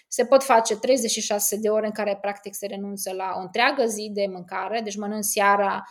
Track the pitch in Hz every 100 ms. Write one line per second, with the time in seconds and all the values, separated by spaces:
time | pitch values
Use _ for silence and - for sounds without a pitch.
0 | - - 233 269 262 226 226 208 240 262
1 | 226 220 - 208 - 208 214 214 214 208
2 | 208 196 202 202 196 - 202 196 202 202
3 | 190 190 190 185 180 208 254 277 226 208
4 | 214 202 196 185 180 190 190 226 214 202
5 | 202 214 208 208 202 202 196 190 -